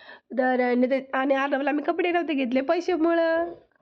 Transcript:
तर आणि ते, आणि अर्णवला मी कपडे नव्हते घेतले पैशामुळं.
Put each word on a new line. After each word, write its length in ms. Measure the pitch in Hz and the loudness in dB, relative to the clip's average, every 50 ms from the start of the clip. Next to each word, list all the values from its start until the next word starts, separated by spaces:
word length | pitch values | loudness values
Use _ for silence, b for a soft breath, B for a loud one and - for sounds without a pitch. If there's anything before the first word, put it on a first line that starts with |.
| B B B B B _ 240 | B B B B B _ -2
तर 220 | 240 254 254 254 247 | 0 0 2 2 2
आणि 260 | 247 247 240 247 254 | 2 2 2 2 2
ते, 220 | 247 269 262 262 - - | 2 0 -2 -2 -4 -4
आणि 220 | 262 269 285 269 | -2 0 0 0
अर्णवला 360 | 269 277 285 285 269 294 269 | 0 0 0 -2 0 0 0
मी 120 | 294 294 285 | -2 0 -2
कपडे 280 | 349 330 359 359 349 | -2 -2 0 0 0
नव्हते 220 | 339 349 330 311 302 | 0 0 0 -2 -2
घेतले 280 | 277 262 226 254 262 | -2 -2 0 0 0
पैशामुळं. 920 | 277 339 330 349 330 370 349 302 320 339 339 339 330 330 330 330 339 349 339 - - _ _ _ | 0 0 0 0 0 -2 0 2 2 2 2 2 2 2 0 0 -2 -4 -8 -14 -20 _ _ _